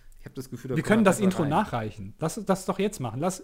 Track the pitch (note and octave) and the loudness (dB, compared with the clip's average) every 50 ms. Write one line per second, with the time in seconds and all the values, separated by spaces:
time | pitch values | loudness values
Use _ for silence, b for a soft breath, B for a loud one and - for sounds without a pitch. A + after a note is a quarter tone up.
0 | b b b b - - - C3+ C3 - B2+ - - B2+ B2+ D#3+ - - G#3+ A3+ | b b b b -18 -14 -12 -14 -12 -12 -12 -10 -6 -2 -2 0 2 4 6 6
1 | G#3 F#3+ E3+ - G3 F#3 F#3 - D#3 C#3 D3+ G3 G#3 - - A#2 A2 G#2 - A2 | 6 6 4 4 4 2 2 2 2 2 2 2 0 0 -2 -4 -4 -6 -8 -10
2 | F#2+ F#2+ - - D3+ D#3+ - A3+ F#3+ - F#3 F#3 - - F3 - G3 G#3+ G#3 - | -14 -12 -8 -6 -6 -4 -4 -4 -2 -2 -2 0 -2 -4 -2 -2 -2 -2 -4 -4
3 | D3+ A2+ G#2+ C3 E3 F#3 F#3 - | -6 -6 -4 -2 -2 -2 -4 -4